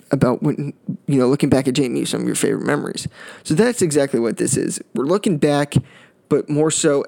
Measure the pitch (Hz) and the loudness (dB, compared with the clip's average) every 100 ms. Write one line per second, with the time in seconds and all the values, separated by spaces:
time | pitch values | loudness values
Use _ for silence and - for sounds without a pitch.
0 | _ 135 123 123 151 - 143 - - - | _ 2 2 2 0 -2 -6 -10 -10 -10
1 | - 139 127 139 143 131 131 127 131 135 | 0 2 4 2 2 2 2 0 0 -2
2 | - 110 120 104 - - - 143 - - | -4 -4 -2 -2 -2 -2 -2 -2 -4 -8
3 | - - - - - 156 233 233 175 147 | -10 -12 -20 -18 -4 2 2 2 0 2
4 | 139 123 117 101 120 135 - - - - | 0 0 -2 -2 -2 -2 -2 -6 -10 -4
5 | 135 196 220 156 151 143 147 - - - | 0 0 0 2 2 2 2 0 -2 -16
6 | - _ _ 147 - 147 156 156 160 143 | -20 _ _ -2 0 0 0 2 2 2